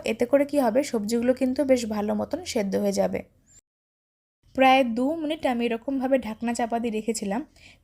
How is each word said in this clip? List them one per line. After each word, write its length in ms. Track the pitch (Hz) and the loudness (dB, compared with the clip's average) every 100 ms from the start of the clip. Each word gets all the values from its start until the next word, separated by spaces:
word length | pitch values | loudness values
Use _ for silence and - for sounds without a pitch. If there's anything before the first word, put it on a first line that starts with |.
এতে 200 | - 226 240 | -2 -2 2
করে 180 | 285 285 | 4 4
কি 120 | 285 | 2
হবে, 220 | 247 226 | 2 2
সবজিগুলো 480 | 294 226 208 233 240 | 0 -2 0 0 0
কিন্তু 260 | 254 254 254 | 0 0 0
বেশ 180 | 277 262 226 | 2 2 0
ভালো 260 | 214 208 | -4 -2
মতন 260 | 214 214 311 | -2 -4 -6
সেদ্ধ 280 | 359 240 196 196 | -6 -4 -2 0
হয়ে 140 | 202 196 | 0 0
যাবে। 200 | 190 190 - _ _ _ _ _ _ _ _ _ _ _ _ | -2 -4 -10 _ _ _ _ _ _ _ _ _ _ _ _
প্রায় 280 | - 262 262 254 | 2 6 6 4
দু 120 | 220 262 330 | 0 -2 -2
মিনিট 260 | 302 320 294 | -4 -2 -2
আমি 160 | 240 | -2
এরকমভাবে 520 | 240 226 - 269 254 269 | -2 -4 -4 -4 0 0
ঢাকনা 340 | 214 220 233 | -2 -6 -4
চাপা 220 | 233 233 233 | -2 -2 -2
দিয়ে 160 | 233 214 | -2 -4
রেখেছিলাম। 440 | 214 226 202 208 302 _ - - | -4 -4 -4 -4 -6 _ -20 -10